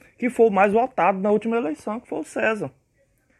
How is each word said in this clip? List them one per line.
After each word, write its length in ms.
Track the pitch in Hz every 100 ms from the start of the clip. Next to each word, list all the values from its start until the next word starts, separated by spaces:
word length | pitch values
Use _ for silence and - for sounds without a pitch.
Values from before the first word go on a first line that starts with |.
| _ -
que 120 | 247
foi 180 | - 226
o 20 |
mais 220 | 196 202
votado 480 | 214 262 - 175 190
na 100 | 208
última 280 | 208 220 233
eleição, 420 | 285 294 - 220
que 80 | -
foi 120 | 320
o 40 |
César. 480 | 302 254 220 220 143 - _ _ _ _ _ _